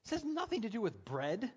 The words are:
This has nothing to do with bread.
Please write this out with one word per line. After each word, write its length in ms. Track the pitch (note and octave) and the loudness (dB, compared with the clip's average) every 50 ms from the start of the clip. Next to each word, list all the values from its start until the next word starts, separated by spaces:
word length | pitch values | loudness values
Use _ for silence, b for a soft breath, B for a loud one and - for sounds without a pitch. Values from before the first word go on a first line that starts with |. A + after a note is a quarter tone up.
| _ | _
This 160 | - D#4 E4+ | -2 -2 0
has 40 | - | 0
nothing 380 | D4 D#4 E4 F4+ F4+ D#4+ C4 | 0 0 0 0 0 0 0
to 80 | G#3+ A3+ | 0 0
do 100 | F#3+ A#3 | 0 2
with 240 | G#3+ E3+ C3 - - | 0 0 0 -2 -6
bread. 480 | - C3+ C3+ C#3 D3 D#3+ G3 C4 B3 - | -2 0 0 2 2 2 0 0 -4 -4